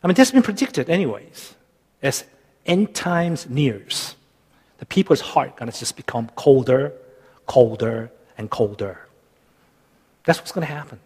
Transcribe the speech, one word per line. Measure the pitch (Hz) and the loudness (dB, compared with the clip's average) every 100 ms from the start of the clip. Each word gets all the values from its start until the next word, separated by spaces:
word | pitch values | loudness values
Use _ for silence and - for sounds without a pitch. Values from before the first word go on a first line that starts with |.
I | 180 | 2
mean, | |
this | 185 262 | 6 6
has | |
been | 262 | 6
predicted | 233 202 269 - 123 | 2 -2 -4 -4 0
anyways. | 175 156 104 - - - - _ _ _ _ | 0 0 -4 -14 -20 -20 -20 _ _ _ _
As | 139 - - _ _ _ - | -4 -4 -12 _ _ _ -2
end | 180 208 | 0 0
times | - 175 170 175 165 - | -2 -2 0 0 -4 -4
nears, | 131 143 101 - - - - _ _ _ _ _ _ | 0 0 0 -8 -10 -10 -14 _ _ _ _ _ _
the | |
people's | - 190 185 147 | -2 0 4 2
heart | - 156 135 - | 2 -2 -2 -8
gonna | 120 | -12
just | - 113 - | -8 -10 -8
become | - 120 117 - | -6 -6 -6 0
colder, | 151 135 123 131 143 - - - _ _ - | 4 4 4 0 0 -8 -20 -20 _ _ 2
colder, | 131 113 110 113 113 113 _ _ - | 4 4 2 -4 -4 -10 _ _ -14
and | 107 | -10
colder. | - 107 104 98 90 - _ _ _ _ _ _ _ _ _ _ _ | -2 -2 -2 -10 -10 -20 _ _ _ _ _ _ _ _ _ _ _
That's | - 165 | -2 -2
what's | - | -2
gonna | 190 156 | -8 -8
happen. | 147 147 117 | -10 -14 -20